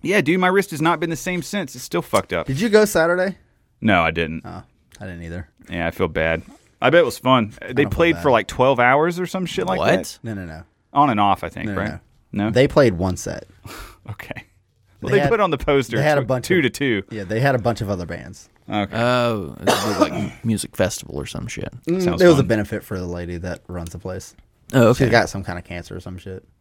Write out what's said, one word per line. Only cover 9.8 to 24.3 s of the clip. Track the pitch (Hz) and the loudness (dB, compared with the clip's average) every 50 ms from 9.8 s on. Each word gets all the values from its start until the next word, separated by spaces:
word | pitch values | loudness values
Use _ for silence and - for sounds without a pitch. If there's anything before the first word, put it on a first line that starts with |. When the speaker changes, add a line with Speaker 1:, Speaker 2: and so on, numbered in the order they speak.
| - 110 | 2 2
Speaker 1:
that. | 156 - 87 - - - | 2 0 0 -6 -14 -12
Speaker 2:
No, | - 117 107 | -10 -10 -8
no, | 98 92 | -8 -10
no. | 85 80 80 80 _ _ _ _ _ - | -10 -12 -14 -16 _ _ _ _ _ 2
Speaker 1:
On | 139 143 143 | 2 2 4
and | 117 104 | 4 2
off, | 104 101 95 - - | 4 2 2 0 -2
I | 85 | -10
think, | - - 85 110 | -8 -8 -8 -6
Speaker 2:
No, | 101 | -4
no, | 92 | -4
Speaker 1:
right? | 98 - 73 85 _ _ _ _ _ _ | -4 -6 -6 -10 _ _ _ _ _ _
Speaker 2:
no. | - 98 101 | -6 -4 -2
Speaker 1:
No? | 110 | 0
Speaker 2:
They | 107 123 135 147 | 4 4 2 4
played | - - 143 120 95 | 6 4 4 4 4
one | 82 92 95 92 92 | 0 -2 -2 -2 -4
set. | - - - - - _ _ _ _ | -8 -10 -10 -10 -12 _ _ _ _
Speaker 1:
<laughs> | - - - - - - _ _ - | -20 -18 -18 -18 -20 -20 _ _ -18
Okay. | 107 _ - - - - - _ _ _ _ _ _ _ _ _ _ _ | -16 _ -14 -14 -14 -14 -14 _ _ _ _ _ _ _ _ _ _ _
Well, | - - | -4 2
Speaker 2:
They | 131 135 | 2 4
Speaker 1:
they | - | 4
Speaker 2:
had, | 139 | 4
Speaker 1:
put | 151 180 | 2 2
on | 208 180 | 2 0
the | 156 135 | 0 -2
poster | - - 143 139 131 - - 123 | 0 2 2 2 2 0 0 0
Speaker 2:
they | 139 | 2
had | 156 151 143 | 2 2 2
a | 131 | 2
Speaker 1:
tw-, | 104 | 0
Speaker 2:
bunch | 131 123 - - | -2 -2 0 0
Speaker 1:
two | 180 180 | 0 2
Speaker 2:
of, | 143 | 2
Speaker 1:
to | 120 | 0
two. | - - 143 135 113 98 95 _ | 0 0 -2 0 0 -2 -2 _
Speaker 2:
yeah, | 113 107 98 | -10 -10 -6
they | 87 107 113 | -4 -2 0
had | 131 143 131 | 2 2 2
a | 123 | 2
bunch | 95 120 113 - | 0 0 -2 -2
of | 113 98 | -2 -4
other | 104 87 87 78 | -4 -4 -4 -8
bands. | 85 - - - - - - _ _ _ _ - | -10 -12 -12 -16 -18 -18 -20 _ _ _ _ -6
Speaker 1:
Okay. | - 104 101 - - 110 | -4 -2 -2 -2 -2 -2
Speaker 3:
Oh, | 117 123 123 123 120 120 113 104 92 71 - - | 0 2 2 2 2 0 0 -2 -6 -8 -10 -6
it | - 95 | -2 0
was | 87 - 107 110 101 - | 0 0 0 -2 0 0
like | 311 - - 175 101 92 - - - | 0 0 0 -6 -6 -6 -8 -6 -2
<coughs> | |
music | 113 110 101 - - - | -2 -2 -2 -2 -8 -2
festival | - 92 90 - - - - - 71 | -2 -2 -2 -2 -6 -12 -10 -10 -10
or | 69 - | -8 -8
some | - - - - | -10 -10 -10 -10
shit. | - - - - - - _ - | -8 -8 -10 -10 -12 -12 _ -4
Speaker 2:
Mm, | 170 190 | -2 0
Speaker 1:
Sounds | 180 175 170 170 | 0 -2 2 6
Speaker 2:
it | 185 175 | 6 8
was | 160 | 8
a | 139 | 6
Speaker 1:
fun. | 131 87 | 4 2
Speaker 2:
benefit | 113 107 104 - - 107 - | 0 -2 -2 -4 -6 -10 -8
for | - 104 92 | -8 -10 -8
the | 90 | -8
lady | 90 90 87 87 85 87 85 | -8 -8 -8 -8 -8 -8 -8
that | 87 90 87 - _ - | -8 -8 -10 -10 _ -12
runs | 90 87 85 87 | -12 -10 -10 -10
the | - 90 | -12 -12
place. | - 92 92 98 - - | -12 -10 -10 -10 -12 -14